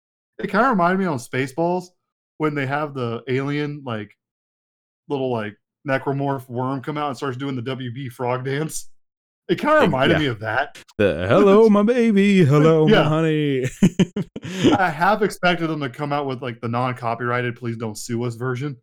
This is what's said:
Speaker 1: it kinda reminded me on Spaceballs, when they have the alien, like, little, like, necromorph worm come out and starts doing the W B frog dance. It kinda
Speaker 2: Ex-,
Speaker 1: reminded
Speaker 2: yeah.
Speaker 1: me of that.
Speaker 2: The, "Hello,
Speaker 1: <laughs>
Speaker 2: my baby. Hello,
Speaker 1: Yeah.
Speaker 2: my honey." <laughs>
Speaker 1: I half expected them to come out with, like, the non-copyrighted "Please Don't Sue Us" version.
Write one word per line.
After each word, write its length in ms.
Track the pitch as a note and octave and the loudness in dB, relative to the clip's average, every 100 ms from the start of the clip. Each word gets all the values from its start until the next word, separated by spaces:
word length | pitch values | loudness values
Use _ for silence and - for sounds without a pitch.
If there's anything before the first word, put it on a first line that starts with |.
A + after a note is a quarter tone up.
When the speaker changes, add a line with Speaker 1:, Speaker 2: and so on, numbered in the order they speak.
| _ _ _ - | _ _ _ -10
Speaker 1:
it 120 | - | -2
kinda 180 | F#3+ C4+ | 0 2
reminded 280 | G#3+ E3+ F#3+ | 2 2 2
me 60 | F#3+ | -2
on 120 | C3 | -4
Spaceballs, 680 | - B2+ C3+ - E3+ F3+ F3+ _ _ _ _ - | -4 -4 -4 -2 -2 -4 -8 _ _ _ _ -4
when 160 | D#3 | -4
they 120 | D3 C3 | -2 -2
have 280 | C#3+ D3+ | -4 -4
the 280 | C3+ A#2+ A#2 - | -4 -6 -6 -4
alien, 540 | B2+ C3+ D3 D3 D3 | -2 -2 -4 -4 -6
like, 320 | C3+ A2 G#2 _ _ _ _ _ _ _ _ _ - | -8 -8 -10 _ _ _ _ _ _ _ _ _ -8
little, 220 | C#3+ C3 | -4 -2
like, 240 | A#2 G#2 G2+ _ _ - | -4 -6 -10 _ _ -4
necromorph 600 | C3+ C#3+ C#3 C#3 C3+ B2+ | -4 -2 -4 -4 -4 -6
worm 320 | A#2+ B2+ C3+ | -6 -4 -6
come 160 | A#2+ D3+ | -6 -6
out 100 | D3 | -6
and 80 | B2+ | -6
starts 200 | C#3+ B2+ | -8 -6
doing 200 | C#3 B2+ | -8 -6
the 60 | |
W 300 | A2+ B2+ B2+ | -6 -8 -8
B 160 | A#2+ C3 | -12 -12
frog 360 | A#2+ B2 B2+ | -6 -4 -2
dance. 460 | C3 C#3 D#3+ - - - _ _ _ _ - | -4 -6 -6 -8 -12 -18 _ _ _ _ -4
It 100 | F3 | -2
kinda 180 | D4 D#4 | 2 4
Speaker 2:
Ex-, 60 | A3+ | 4
Speaker 1:
reminded 280 | C3 D3 | 2 2
Speaker 2:
yeah. 40 | F3 | 2
Speaker 1:
me 60 | C#3+ | 0
of 140 | G#2 | -4
that. 380 | G#2+ A#2 D3 - - - | -4 -4 -4 -8 -8 0
Speaker 2:
The, 280 | G2+ D2+ F#2 | 2 2 2
"Hello, 400 | D#3+ G3+ G3+ A3+ | 4 6 6 6
Speaker 1:
<laughs> 0 | |
Speaker 2:
my 120 | G#3 | 6
baby. 640 | G#3 B3+ A3+ G3 G3+ G3 | 4 4 4 4 4 6
Hello, 420 | D3 D3 D#3 D#3+ D#3 | 6 6 6 6 6
Speaker 1:
Yeah. 160 | G3+ | 6
Speaker 2:
my 60 | D3+ | 4
honey." 560 | D#3 D#3+ D#3 D3 C3+ B2 | 2 2 0 0 0 -2
<laughs> 1040 | - F#3 - F#3 - - - - F#3 F#3 B3 | 2 2 2 -2 -2 -10 -12 -12 0 2 2
Speaker 1:
I 100 | F3+ | 2
half 320 | D3+ F3+ G#3+ | 0 0 2
expected 460 | G#3 - F3+ E3+ D#3+ | 0 0 0 0 -2
them 120 | D#3+ | -4
to 100 | C3+ | -6
come 220 | B2 D3 | -6 -4
out 140 | C#3+ C#3 | -4 -4
with, 160 | B2 | -6
like, 180 | C3 A#2 | -8 -8
the 80 | A#2+ | -4
non-copyrighted 880 | A#2+ B2+ B2 A#2+ A#2 B2 B2 A#2+ A#2+ | -2 -2 -4 -6 -4 -2 -2 -2 -6
"Please 200 | A#2+ A2+ | -8 -6
Don't 220 | A2+ G#2 | -8 -8
Sue 240 | - A#2 | -6 -4
Us" 120 | B2 A2 | -4 -6
version. 400 | B2+ A#2+ D3 B2+ | -6 -6 -8 -10